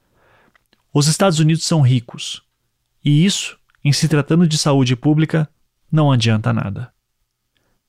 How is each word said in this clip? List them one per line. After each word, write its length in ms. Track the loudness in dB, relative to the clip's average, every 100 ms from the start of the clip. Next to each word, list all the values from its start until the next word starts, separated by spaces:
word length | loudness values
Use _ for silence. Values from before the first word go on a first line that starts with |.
| _ _ _ _ _ _ _ _ _
Os 140 | -2 0
Estados 320 | 0 0 2
Unidos 260 | 0 0
são 160 | -2 0
ricos. 640 | 2 0 -4 -12 -14 -14 _ _ _ _ _ _
E 220 | 0 2
isso, 320 | 2 0 -8 -16 _ _
em 100 | -2
se 160 | 0 0
tratando 380 | 0 0 2 2
de 120 | 0
saúde 360 | 0 2 0
pública, 540 | 0 0 0 0 -2 -4 _ _ _ _
não 220 | 0 2
adianta 400 | 2 2 0 -2
nada. 400 | -4 -6 -10 -14 _ _ _ _ _ _ _ _ _